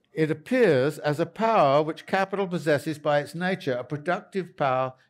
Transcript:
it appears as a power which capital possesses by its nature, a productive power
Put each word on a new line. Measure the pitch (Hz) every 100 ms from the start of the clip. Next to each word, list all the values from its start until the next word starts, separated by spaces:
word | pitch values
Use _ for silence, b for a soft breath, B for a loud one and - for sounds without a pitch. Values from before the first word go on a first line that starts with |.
| _
it | - 156
appears | 156 - 254 214 135 139 156
as | 147 147
a | 170
power | - 226 214 143 143
which | 156 160 -
capital | 190 190 196 190
possesses | 175 147 143 160 147
by | 156 147
its | 139
nature, | 165 180 185 151
a | 123
productive | 123 147 156 185 - 196 175 -
power | 143 127 131 b